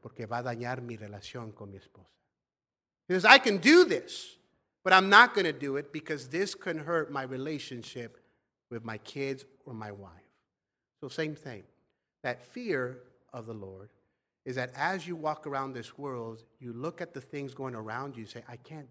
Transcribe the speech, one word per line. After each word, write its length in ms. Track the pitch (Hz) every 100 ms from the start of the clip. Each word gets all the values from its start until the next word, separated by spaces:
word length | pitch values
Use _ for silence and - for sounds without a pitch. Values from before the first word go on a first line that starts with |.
porque 260 | 113 - 107
va 120 | 120
a 40 |
dañar 380 | 123 117 120 131
mi 160 | 120 110
relación 560 | 104 101 - 123 110
con 180 | 104 101
mi 60 | 95
esposa." 400 | - - 90 _ _ _ _ _ _ _ _ _ -
He 140 | 185
says, 40 |
"I 140 | 208 269
can 220 | 254 196
do 260 | 208 330 320
this, 520 | 139 - - - - _ _ _ _
but 100 | 185
I'm 160 | 185 190
not 260 | 202 240
gonna 180 | 208 175
do 260 | 143 143 135
it 140 | 147
because 380 | 156 151 147 127
this 260 | 160 196 -
can 220 | 185 156
hurt 320 | 147 165 147
my 140 | 139
relationship 920 | 131 131 139 151 - 123 107 123 117 - _ _ _ _ -
with 120 | 117
my 160 | 113 110
kids 480 | - 143 139 131 - _
or 100 | -
my 160 | 113 107
wife." 400 | 101 95 85 _ _ _ _ _ _ _ _
So 80 | 135
same 260 | - 156
thing. 300 | 147 139 107 - _ _ _ _ _
That 200 | 131 123
fear 560 | - 247 233 143 123 127 - _ _
of 140 | 127 113
the 80 |
Lord 360 | 110 95 95 104 _ _ _ _ _
is 120 | 127 127
that 160 | 127 127
as 300 | 160 190 165
you 100 | 170
walk 300 | 156 151 151
around 260 | 139 135
this 260 | 123 110 -
world, 460 | 139 127 113 110 - -
you 140 | 123
look 280 | 117 156 170
at 140 | 170
the 60 | 139
things 340 | - 147 139
going 200 | 123 131
around 420 | 120 110 117 139 117
you, 60 |
you 40 | 107
say, 180 | 120 120
"I 80 | 120
can't 320 | - 156 131